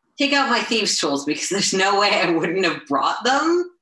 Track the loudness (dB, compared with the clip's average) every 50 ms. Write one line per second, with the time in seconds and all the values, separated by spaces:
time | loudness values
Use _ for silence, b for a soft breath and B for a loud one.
0 | _ _ _ -2 0 2 2 2 2 2 0 -2 0 -2 -2 -2 0 0 -2 -2
1 | -2 -2 -2 -2 -2 -4 -4 -4 -4 -4 -2 -2 0 0 0 2 2 2 2 2
2 | 2 2 2 2 2 0 0 0 0 0 0 0 0 0 -2 -4 -6 -4 -2 0
3 | 0 0 -2 0 0 0 2 2 2 2 2 0 0 -4 -8 _